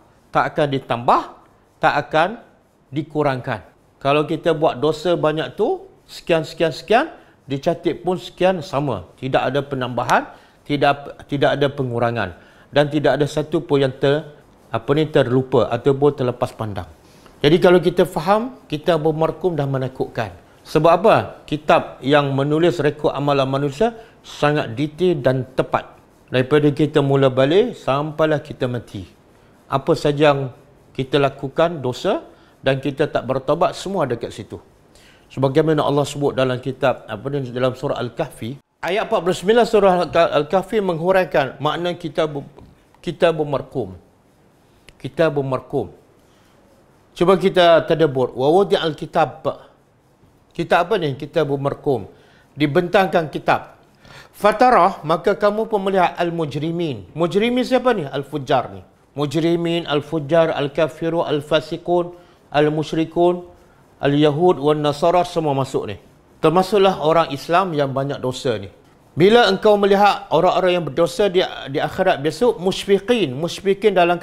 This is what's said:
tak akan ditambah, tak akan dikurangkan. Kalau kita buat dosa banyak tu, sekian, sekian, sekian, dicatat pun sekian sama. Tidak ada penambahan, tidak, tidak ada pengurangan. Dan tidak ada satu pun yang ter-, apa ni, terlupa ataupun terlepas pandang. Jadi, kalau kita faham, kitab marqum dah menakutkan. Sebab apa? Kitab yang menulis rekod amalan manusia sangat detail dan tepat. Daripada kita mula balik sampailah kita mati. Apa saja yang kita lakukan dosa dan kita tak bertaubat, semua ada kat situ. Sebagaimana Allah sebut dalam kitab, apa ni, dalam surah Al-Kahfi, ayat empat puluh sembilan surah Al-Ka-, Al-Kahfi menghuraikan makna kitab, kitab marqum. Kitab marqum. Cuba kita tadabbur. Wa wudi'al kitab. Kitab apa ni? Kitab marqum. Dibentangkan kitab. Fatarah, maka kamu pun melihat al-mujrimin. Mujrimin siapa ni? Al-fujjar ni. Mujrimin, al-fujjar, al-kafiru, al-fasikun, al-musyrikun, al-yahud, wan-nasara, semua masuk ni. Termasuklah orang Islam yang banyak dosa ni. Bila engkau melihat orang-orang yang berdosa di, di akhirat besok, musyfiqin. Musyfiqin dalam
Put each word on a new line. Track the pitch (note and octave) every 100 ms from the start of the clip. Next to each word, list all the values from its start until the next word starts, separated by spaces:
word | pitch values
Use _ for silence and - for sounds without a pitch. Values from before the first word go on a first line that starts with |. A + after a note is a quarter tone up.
| _ _ _ D#3
tak | C3
akan | - D3
ditambah, | C3+ - A#2+ B2+ C4 - - _ _ _ _
tak | D#3 C3
akan | C#3+ D#3 F3 A#3 - _ _ _ _
dikurangkan. | C#3 D#3 D3+ C#3+ B2+ B2+ A2 - _ _ _
Kalau | C#3 D3 D3
kita | D#3+ E3+
buat | D#3 D#3 A#2+
dosa | D3 D3+ F3+ E3+
banyak | D3+ D#3 B2+ -
tu, | A3 F#4+ - _ _
sekian, | - - E3
sekian, | D3+ - E3
sekian, | - - A3 D#4 - - _ -
dicatat | C3+ F3 E3+ A3+ G#3
pun | F3 F#3
sekian | - - F3+ F#3+ C3+
sama. | C3+ C#3+ G2+ E2+ _
Tidak | C3 C3
ada | B2+ C#3
penambahan, | C3+ C3+ B2 B2 B2 F#3+ C#4+ - _ _ -
tidak, | C#3+ C#3+ C#3 - - -
tidak | C#3+ C#3+ C3+
ada | C#3+
pengurangan. | C#3 B2+ A#2 A#2 A#2 F#2+ E2 - _ _
Dan | C3+ D3
tidak | D3+ C#3 C3+
ada | C#3+
satu | - D3 E3+
pun | - C#3+
yang | C3+
ter-, | B2+ C#3 D3 D3+ - _ _ _
apa | A2+ - D#3
ni, | D3+
terlupa | D#3 A#2+ B2+ C3 B2+ G#2
ataupun | A#2 C#3+ C3+ D3 C#3+
terlepas | B2 A#2+ B2
pandang. | - A2 G2 - - _ - - -
Jadi, | D3 E3
kalau | F3+ F3
kita | E3+ F3 F3+
faham, | E3+ D#3 G#3+ B3+ - -
kitab | D3+ F3+ E3 D#3
marqum | D3+ D#3 D#3 F#3 D#3
dah | C#3
menakutkan. | C3+ B2+ - - - G#2 - - _ -
Sebab | D#3 D#3+
apa? | F3 G#3+ D3 G#2 - -
Kitab | D3+ - E3 C#3 -
yang | C3+ D3 C#3 C3+
menulis | C#3 D#3 E3+ -
rekod | D3 D3 D#3+
amalan | C#3 C#3+ C#3 C3
manusia | C#3 C#3+ C3 A3+ A3+ - _
sangat | - - D3 D3 A2
detail | A2+ D3 - F3+ D#3
dan | B2+ C3 A#2+ -
tepat. | - A#2+ - - _ _ _
Daripada | B2+ C3 D3 D3
kita | C3+ D3 D3
mula | C#3 C#3 C3+
balik | B2 C#3 F3+ A#3+
sampailah | F3 - C#3 D3+ D3+ D#3 D3
kita | - B2+ B2+
mati. | A#2+ - G#2 F2+ _ _ _ _ _ _
Apa | C3+ - D#3
saja | D3+ D3 D3+
yang | C#3 C3+ - _ _ _
kita | - C3 C#3+
lakukan | C#3 - C3+ - E3 E3+
dosa | B2+ A#2+ F3+ D4+ - - _ _
dan | C3 C3+
kita | D3 C3+ D3
tak | - B2
bertaubat, | C3 C3 D#3 F3
semua | C#3 F3+ G3 C#3
ada |
kat | A#2 F#2
situ. | - G2+ G2 - _ _ _ - _ _
Sebagaimana | - C3+ C3+ D#3 D#3 A2+
Allah | C#3+ C#3
sebut | - C#3+ -
dalam | C3 B2+
kitab, | C3+ B2 C3+ A#2 -
apa | G#2+ B2+
ni, | C#3+ B2
dalam | B2 B2+
surah | A#2+ C#3+ A#2
Al-Kahfi, | A#2+ - D3 - A2+ C#3+ _ _
ayat | D#3 G3 F#3+
empat | G#3+
puluh | F3 F3+
sembilan | F3+ A#3 A3+
surah | A3 G3 F3+ E3
Al-Ka-, | F3 E3+
Al-Kahfi | C#3+ D3 F#3+ F#3 A3+
menghuraikan | F#3+ E3 F3 F#3+ F#3 D#3+ C3+ -
makna | C#3+ D3+ F3 E3+
kitab, | D#3+ - D#3 C#3+ C#3 - - _ _ _
kitab | - D3 F3 D#3+
marqum. | D3 C3+ - C#3 G2 F#2 - _ _ _ _ _ _ _ - _
Kitab | C3+ - D#3+ C#3+
marqum. | C3+ B2+ - C#3+ F2 - _ _ _ _ _ _ _ _ _ _ _
Cuba | - F3 F#3+
kita | F#3 F3+ E3+ E3 -
tadabbur. | D#3+ D#3+ C3+ B2 A#2
Wa | C3+
wudi'al | F3+ F#3+ F3+ D#3+ C#3+
kitab. | D3+ F3 C#3+ - C#3 - - _ _ _ _ _ _ _ _
Kitab | - E3+ F3+ F3
apa | G#3+
ni? | D#3
Kitab | C3 C#3+ E3 D3 C#3
marqum. | C#3 B2+ - B2 F#2 - _ _ _ -
Dibentangkan | D3 D3 F3 G3+ F#3 F3+ D#3
kitab. | D#3+ - A#2+ - - _ _ - - -
Fatarah, | - G3+ A3 B3+ A3 F3+ F#3+
maka | D3+ E3 G#3 G3
kamu | G#3 G#3 A3
pun | G#3+
melihat | G3 F#3+ F3 -
al-mujrimin. | F3 E3+ D#3 D3 D#3+ E3+ E3+ A2+ F2+
Mujrimin | D3 E3+ F#3 A#3 B3 B3
siapa | B3 B3+
ni? | A3 C#3
Al-fujjar | C#3 C#3 D3+ C3 C3+ G2+
ni. | F#2+ - _ _ C3+
Mujrimin, | D3 D3+ E3 E3+ E3+ E3+
al-fujjar, | D#3 D3 - E3 C#3 E3 D#3+ -
al-kafiru, | C#3+ D#3 D#3 - E3 E3 C#3+
al-fasikun, | D3 C#3+ D#3 - E3 - F3 F3 - - _ _ C#3+
al-musyrikun, | D3+ D#3 D3+ D#3+ D#3+ E3 F3 F3+ - - _ _ _ _
al-yahud, | C#3+ C#3+ D3+ C#3+ F3+ D3+
wan-nasara, | C#3+ D3+ D3 C#3+ F3 F3 F3
semua | E3+ D#3
masuk | C3+ B2+ D3 G2
ni. | F#2 - _ _ _
Termasuklah | D#3+ E3+ F#3 G#3 F#3+ F3+
orang | D3 E3 D3+ C#3
Islam | - E3+ F#3+ D3
yang | C#3
banyak | C3 C#3 A#2+
dosa | B2+ B2+ C3+ G#2+
ni. | F#2+ - _ _ _
Bila | - F#3 A#3+ G#3+
engkau | F#3+ G#3+ G#3
melihat | G3+ G3 G3+ E3 -
orang-orang | D3+ F3+ D#3 F3+ F3+
yang | D3+
berdosa | B2+ E3+ - G#3
di, | F3+ E3 - B2
di | C#3
akhirat | D3+ - F#3 D#3+
besok, | D3 C#3+ B3 -
musyfiqin. | F#3 F#3 - G3 G3 A#3+ D#3 B2+
Musyfiqin | E3 - F#3+ G3 G#3+
dalam | F3+ E3+ F3